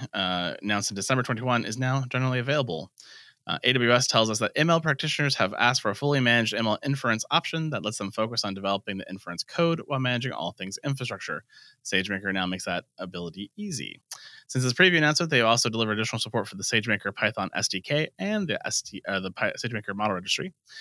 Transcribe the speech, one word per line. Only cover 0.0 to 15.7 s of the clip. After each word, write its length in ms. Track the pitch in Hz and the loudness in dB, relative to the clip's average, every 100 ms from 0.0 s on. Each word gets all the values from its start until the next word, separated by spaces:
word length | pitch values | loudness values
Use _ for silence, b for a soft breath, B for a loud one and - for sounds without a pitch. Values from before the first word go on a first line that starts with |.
| - | -6
uh, 400 | 98 92 90 87 - | -2 -2 0 -2 -4
announced 300 | 104 104 98 | -2 0 -2
in 40 | 98 | -2
December 280 | 95 127 | 0 0
twenty-one, 420 | 120 113 127 120 110 | 0 -2 0 0 0
is 140 | 117 | -2
now 240 | 127 135 127 | 0 0 0
generally 260 | 127 131 127 | 0 0 0
available. 520 | 123 147 120 80 76 _ B B B B - | 0 0 0 -4 -8 _ B B B B -8
Uh, 100 | 85 | -2
A 100 | 123 | 2
W 180 | 131 120 | 4 6
S 140 | 123 123 | 6 6
tells 240 | 117 110 | 4 4
us 80 | 107 | 2
that 120 | 110 - | 0 2
M 140 | 160 | 4
L 100 | 165 | 4
practitioners 540 | 160 135 156 - 143 - | 4 0 0 0 0 2
have 200 | 98 - | 0 4
asked 260 | 120 127 | 2 4
for 80 | 107 | 0
a 60 | 98 | 0
fully 240 | 143 143 | 2 4
managed 340 | 123 117 110 | 6 4 4
M 140 | 110 113 | 0 0
L 100 | 107 139 | 0 0
inference 400 | 139 120 110 - | -2 0 0 2
option 400 | 160 - 165 156 | 0 0 -4 -2
that 120 | 117 | -2
lets 140 | 107 - | -4 -4
them 140 | 98 | -6
focus 320 | 107 113 117 | -2 -2 -2
on 100 | 104 | -4
developing 440 | 98 98 98 - 95 | -2 0 -2 -2 -8
the 120 | - | -6
inference 340 | 98 - 87 | -10 -10 -10
code 380 | - - 170 165 - | -6 0 2 2 -2
while 120 | 139 | -2
managing 320 | 127 123 123 | 0 0 -2
all 180 | 62 82 | -4 -6
things 260 | - 95 - 143 | -6 -10 -6 -4
infrastructure. 580 | 135 117 98 - 76 - B B B | -4 -4 -8 -8 -8 -10 B B B
SageMaker 480 | - 95 95 98 98 | -2 0 0 -2 -2
now 140 | 98 90 | -2 -2
makes 200 | 92 98 | -2 -4
that 200 | 87 - - | -4 -6 -10
ability 500 | 92 92 87 87 104 - | -10 -8 -8 -10 -12 -10
easy. 440 | 208 147 53 - - B B B B | -8 -6 -8 -12 -16 B B B B
Since 180 | 127 127 | -2 0
its 80 | |
preview 240 | 123 185 170 | 4 6 6
announcement, 340 | 151 151 165 | 4 4 2
they 80 | 135 | 4
have 80 | 113 | 6
also 220 | 117 | 6
delivered 240 | 120 | 4